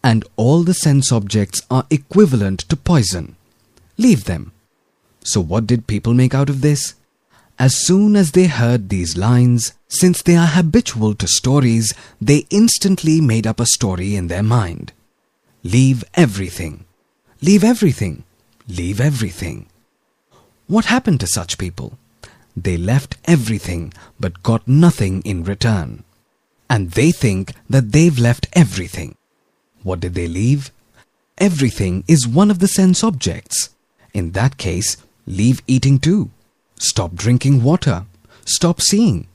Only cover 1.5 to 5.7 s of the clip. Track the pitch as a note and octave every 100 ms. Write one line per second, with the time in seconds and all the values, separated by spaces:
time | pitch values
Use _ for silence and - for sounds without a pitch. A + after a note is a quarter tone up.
1.5 | - _ B2+ - D3+ - F#3+ G3 B2+ G2
2.5 | F#2+ - E3 - E3 F#2 F#2 - - _
3.5 | _ _ _ _ - B3 C#3+ - E2 F2
4.5 | _ _ _ _ _ _ _ - G#2+ D#2+
5.5 | G2+ G#2+